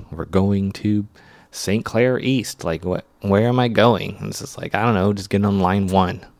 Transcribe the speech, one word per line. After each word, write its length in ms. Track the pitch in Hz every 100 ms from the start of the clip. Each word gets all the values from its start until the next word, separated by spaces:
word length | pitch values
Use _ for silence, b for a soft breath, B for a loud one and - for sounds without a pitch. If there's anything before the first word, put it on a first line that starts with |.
| -
We're 140 | 80 -
going 460 | 92 98 101 98 -
to 240 | 104 104 104 b b b b
Saint 340 | - - 214 196
Clair 320 | 113 127 123
East.' 460 | 120 131 - -
Like, 200 | 85 82
what? 220 | 90 90 - _
Where 260 | 101 98 117
am 120 | 123
I 80 | 123
going?" 480 | 98 117 98 - -
And 100 | 101
it's 100 | 101
just 180 | - -
like, 160 | 82
"I 100 | 101
don't 120 | 113 101
know. 180 | 98
Just 160 | 101 92
get 140 | 98 104
on 140 | 98
line 280 | 90 101 95
one. 340 | 95 90 - - _